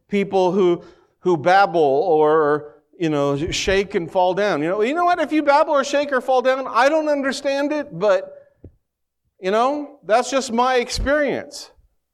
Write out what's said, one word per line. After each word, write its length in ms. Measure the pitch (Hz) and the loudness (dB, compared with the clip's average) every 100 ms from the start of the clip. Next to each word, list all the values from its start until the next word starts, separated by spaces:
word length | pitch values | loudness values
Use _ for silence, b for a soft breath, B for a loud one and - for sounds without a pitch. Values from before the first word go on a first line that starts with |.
| _ | _
people 460 | 202 196 190 185 | -4 0 0 0
who, 320 | 185 180 175 B B B B | 2 2 0 B B B B
who 160 | 180 170 | -2 0
babble 440 | 135 190 196 170 | 4 4 4 2
or, 1000 | 147 135 185 156 151 156 147 147 147 - _ _ | 2 2 2 2 4 4 2 0 -4 -20 _ _
you 140 | 165 | -2
know, 260 | 147 143 143 175 | 0 0 -2 -4
shake 460 | 170 - 190 196 208 | -4 -2 0 0 -4
and 140 | 165 | -4
fall 240 | 190 180 | 0 0
down. 280 | 185 208 156 | 0 -2 -2
You 60 | 156 | -2
know, 140 | 202 | -2
you 120 | 220 | -2
know 120 | 320 349 | 0 0
what? 120 | 349 | 0
If 140 | 294 | 0
you 100 | 302 | 0
babble 300 | 285 285 320 | 2 2 4
or 100 | 294 | 0
shake 300 | 269 285 285 | 0 -2 -2
or 80 | 262 | -4
fall 200 | 247 262 | 0 0
down, 280 | 247 262 262 | 0 -2 -2
I 200 | 220 269 | 0 2
don't 200 | 320 302 | 2 0
understand 640 | 294 269 262 277 277 285 | -2 -2 -4 -4 -2 -2
it, 240 | 302 285 - | -4 -6 -4
but, 400 | 311 285 285 - _ _ - _ _ _ _ _ _ _ | 0 0 -2 -18 _ _ -20 _ _ _ _ _ _ _
you 140 | 185 | 0
know, 480 | 208 254 294 285 - | 2 2 -2 -8 -16
that's 280 | 165 226 247 | 0 0 2
just 220 | 269 - | -2 -2
my 240 | 233 254 254 | 0 2 0
experience. 960 | 247 - 254 294 277 135 92 - - _ _ _ _ | -2 -4 -2 0 0 -4 -8 -16 -20 _ _ _ _